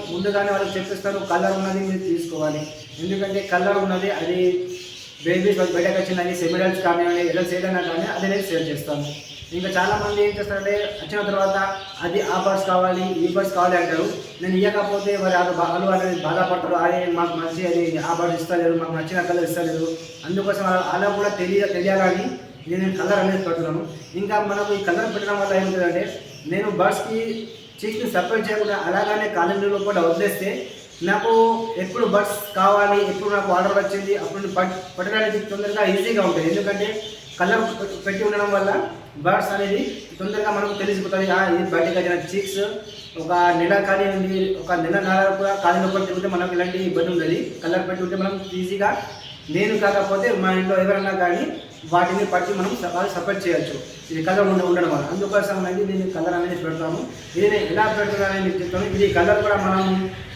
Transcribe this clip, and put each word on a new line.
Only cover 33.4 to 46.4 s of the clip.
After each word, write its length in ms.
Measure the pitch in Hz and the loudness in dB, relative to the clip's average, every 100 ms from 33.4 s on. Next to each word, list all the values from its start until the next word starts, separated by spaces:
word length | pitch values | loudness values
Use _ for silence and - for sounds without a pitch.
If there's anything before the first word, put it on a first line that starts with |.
| 185 | 2
ఆర్డర్ 260 | 180 196 202 | 2 4 2
వచ్చింది 400 | 190 196 196 202 | 0 0 -2 -2
అప్పుడు 300 | - 196 196 | -2 -6 -4
పట్-, 520 | 180 185 - - - | 0 0 -2 -8 -6
పట్టడానికి 460 | 190 220 220 202 - | -2 0 0 0 -4
తొందరగా 400 | 202 202 208 190 | -4 -2 0 2
ఈజీగా 380 | 196 233 208 | 2 2 2
ఉంటుంది. 260 | 185 165 160 | 2 2 2
ఎందుకంటే 520 | 208 196 196 214 220 - - - - | 0 0 -2 -2 -4 -8 -12 -10 -2
కలర్ 220 | 185 220 | 2 2
పె-, 440 | 196 - 196 185 202 | 0 -4 -8 -6 -4
పెట్టి 180 | 196 | -2
ఉండడం 280 | 214 208 208 | 0 0 2
వల్ల 380 | 196 196 214 - - - 147 | 2 2 0 -2 -8 -16 -4
బర్డ్స్ 320 | 165 202 202 | 2 2 2
అనేది 540 | 196 196 214 381 - - 165 | -2 0 0 -2 -6 -12 -8
తొందరగా 320 | 196 214 208 | -4 -2 0
మనకు 220 | 202 208 | 0 0
తెలిసిపోతుంది. 580 | 202 196 190 185 190 190 | -2 -2 -2 0 0 2
ఆ, 220 | 185 185 | 2 4
ఇది 100 | 170 | 2
బయటకు 360 | 180 165 170 185 | 2 2 2 2
వచ్చిన 360 | 170 170 - 196 | 2 0 -2 -4
చిక్స్ 240 | 196 196 208 226 - - - 165 | -2 -2 -2 -4 -10 -16 -14 -8
ఒక 120 | 160 | 0
నెల 420 | 175 175 170 170 | 4 4 4 4
కానీ 300 | 196 196 196 | 4 4 2
ఉంది, 520 | 196 190 185 190 185 - | 2 2 0 0 0 -2
ఒక 160 | - | -2
నెల 280 | 170 165 196 | 0 2 2
నెల 360 | 190 190 196 190 | 2 4 4 2
కూడా 180 | 196 196 | 0 2
కాలనీ 320 | 196 185 190 | 2 4 2
లోపల 180 | 190 190 | 0 0
తిరిగితే 220 | 185 190 | -2 -2
మనకు 260 | 180 | 0